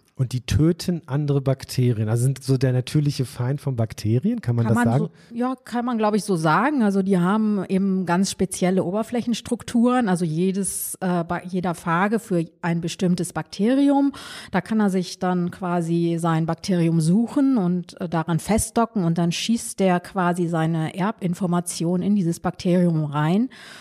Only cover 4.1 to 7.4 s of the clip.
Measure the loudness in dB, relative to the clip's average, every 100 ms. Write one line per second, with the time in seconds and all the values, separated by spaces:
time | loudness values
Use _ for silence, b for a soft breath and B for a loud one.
4.1 | 0 0 -2 0 0 2 2 2 0 0
5.1 | B B -4 -4 -4 -6 -4 -2 0 2
6.1 | 0 0 0 2 4 4 2 2 2 2
7.1 | 2 4 2